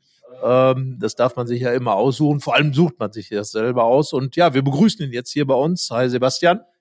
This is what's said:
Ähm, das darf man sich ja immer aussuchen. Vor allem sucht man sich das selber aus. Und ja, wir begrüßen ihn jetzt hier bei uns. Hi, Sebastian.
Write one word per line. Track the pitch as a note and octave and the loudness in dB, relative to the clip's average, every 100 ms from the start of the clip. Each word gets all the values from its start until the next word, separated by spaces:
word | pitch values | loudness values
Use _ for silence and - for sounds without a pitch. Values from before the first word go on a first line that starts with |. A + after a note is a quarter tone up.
| _ _ - - | _ _ -20 -6
Ähm, | A#2 B2+ C3 C3 C3 B2+ | 0 4 4 2 -4 -6
das | A2 - | -6 -2
darf | B2 - | -2 -2
man | A#2+ | -6
sich | A#2+ | -4
ja | B2 | -2
immer | B2+ B2 G2 | -2 0 0
aussuchen. | C3 C3 D3 D3 | 0 2 0 0
Vor | C#3+ | 0
allem | B2+ D3 | 0 2
sucht | C3+ E3+ - | 2 0 0
man | G#2 | -8
sich | A2 - | -8 -8
das | G#2 G#2 | -6 -4
selber | G#2+ A#2+ B2 | -4 -2 2
aus. | A#2 C3+ D3+ | 2 2 0
Und | C#3 C3+ E3+ | -4 -4 0
ja, | F3 | 2
wir | C3+ | 2
begrüßen | C#3 C#3 A3 - | 0 2 2 2
ihn | C#3 | -8
jetzt | A#2+ - | -8 -6
hier | C#3+ C3+ | -2 0
bei | |
uns. | C3 D#3 F3+ - | 2 0 -2 -4
Hi, | A#2+ B2+ | -2 0
Sebastian. | B2 B2+ - E3+ G3+ - _ | 0 0 2 2 0 -4 _